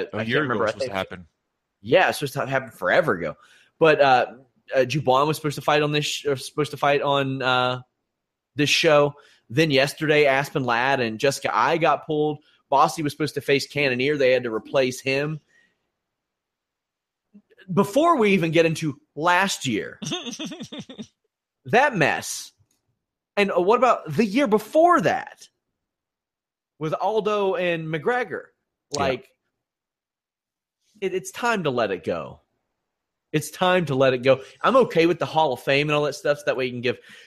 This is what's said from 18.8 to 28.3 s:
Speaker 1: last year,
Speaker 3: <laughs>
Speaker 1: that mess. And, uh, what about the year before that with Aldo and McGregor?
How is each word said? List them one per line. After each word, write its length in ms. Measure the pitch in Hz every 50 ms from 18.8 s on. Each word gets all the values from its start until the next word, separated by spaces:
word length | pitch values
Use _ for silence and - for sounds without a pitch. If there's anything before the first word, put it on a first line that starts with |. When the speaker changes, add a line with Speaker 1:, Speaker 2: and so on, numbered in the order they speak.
| 165 151 - - _ _ _
Speaker 1:
last 500 | 143 156 175 175 180 196 190 - - -
year, 340 | 131 107 92 71 58 - - - - 320 359 - - - - 311 185 302 359 247 - - 285 -
Speaker 3:
<laughs> 840 | - 262 - - - _ _ _ _ _ _ _ _ _ _ _
Speaker 1:
that 300 | 131 175 240 285 302 247
mess. 560 | 175 147 113 87 82 - - - - - - _ _ _ _ _ _ _ _ _ _ _ _ _ _ _ _ _
And, 160 | 202 202 196
uh, 100 | - 175
what 160 | 180 190 233 226
about 340 | 254 240 214 - - 156
the 140 | 143 156 240
year 220 | 202 185 277 285 220
before 520 | 208 208 - - - 311 330 349 349 294
that 460 | 175 131 98 80 - - - - - _ _ _ _ _ _ _ _ _ _ _ _ _ _ _ _ _ _ _ _ _ _ _ _ _ _ _
with 140 | 151 156 165
Aldo 600 | - 170 196 220 220 180 214 208 208 202 190 185
and 320 | 165 180 175 170 165 160 156
McGregor? 560 | 160 160 135 214 247 247 247 170